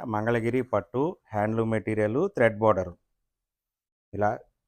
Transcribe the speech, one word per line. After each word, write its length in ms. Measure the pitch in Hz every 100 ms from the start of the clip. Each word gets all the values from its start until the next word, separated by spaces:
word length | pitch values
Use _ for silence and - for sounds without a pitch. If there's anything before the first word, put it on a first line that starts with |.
| -
మంగళగిరి 540 | 107 110 120 113 127 123
పట్టు, 360 | 104 - 123 151 190 _
హ్యాండ్లూమ్ 440 | 107 107 113 110
మెటీరియల్, 500 | 110 107 107 107 120 196
థ్రెడ్ 300 | 165 117 104
బోర్డర్. 320 | 110 95 87 85 _ _ _ _ _ _ _ _ _ _ _
ఇలా, 160 | 98 104 120 - _